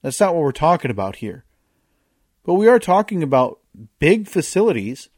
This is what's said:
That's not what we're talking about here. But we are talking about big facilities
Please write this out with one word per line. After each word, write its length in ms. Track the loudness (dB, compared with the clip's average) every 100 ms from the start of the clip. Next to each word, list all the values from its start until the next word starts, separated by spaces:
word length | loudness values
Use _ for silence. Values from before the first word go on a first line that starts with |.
That's 180 | -8 -2
not 140 | 0
what 80 | 0
we're 100 | -2
talking 380 | 0 0 0 -2
about 260 | -6 -8 -8
here. 280 | -12 -14 _ _ _ _ _ _ _ _ _ _
But 100 | -2
we 140 | 2 4
are 100 | 4
talking 440 | 4 0 0 -4
about 380 | 0 0 0 -4 _ -20 -20 _
big 300 | 2 2 0
facilities 800 | -6 -2 0 0 0 -6 -10 -16